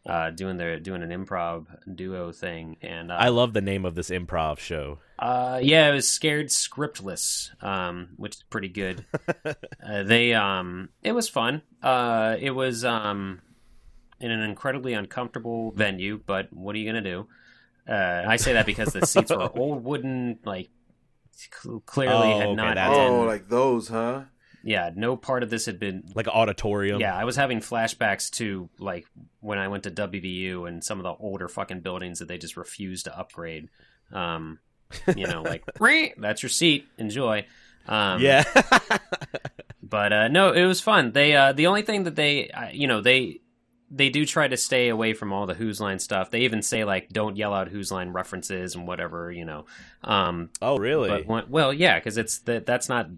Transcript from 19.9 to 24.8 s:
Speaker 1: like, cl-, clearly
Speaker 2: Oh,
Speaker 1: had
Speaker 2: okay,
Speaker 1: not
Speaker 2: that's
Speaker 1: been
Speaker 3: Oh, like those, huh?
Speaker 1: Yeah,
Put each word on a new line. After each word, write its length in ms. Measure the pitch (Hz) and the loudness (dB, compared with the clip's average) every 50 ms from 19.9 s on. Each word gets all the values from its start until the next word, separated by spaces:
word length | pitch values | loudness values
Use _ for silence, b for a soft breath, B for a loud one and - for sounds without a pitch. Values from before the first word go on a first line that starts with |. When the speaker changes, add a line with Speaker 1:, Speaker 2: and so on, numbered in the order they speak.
| 147 143 127 135 131 127 123 123 113 110 _ | -4 -4 -4 -4 -4 -2 -4 -4 -6 -6 _
Speaker 1:
like, 260 | 107 98 92 90 _ _ _ _ _ _ _ _ _ _ _ _ _ | -6 -6 -6 -8 _ _ _ _ _ _ _ _ _ _ _ _ _
cl-, 500 | _ - - - - - - - 117 110 _ | _ -20 -20 -20 -20 -16 -12 -12 -12 -12 _
clearly 300 | - - 143 135 127 110 113 110 110 107 | -4 -2 0 2 4 6 6 6 6 4
Speaker 2:
Oh, 40 | 104 | 4
Speaker 1:
had 80 | 101 | 2
Speaker 2:
okay, 80 | 104 104 | 0 0
Speaker 1:
not 200 | 107 110 113 113 | 0 0 0 2
Speaker 2:
that's 140 | - - - 139 | 2 4 4 6
Speaker 1:
been 160 | 143 131 127 123 | 6 6 6 6
Speaker 3:
Oh, 80 | 120 117 | 4 4
like 240 | 113 107 101 92 | 2 0 -2 -2
those, 400 | 98 117 120 131 135 123 117 110 | 0 2 4 4 4 4 2 0
huh? 360 | 113 113 113 113 117 123 135 135 131 _ b b b b b | -4 -4 -2 -2 -2 -4 -6 -10 _ _ b b b b b
Speaker 1:
Yeah, 280 | b - 107 95 | b -2 -2 0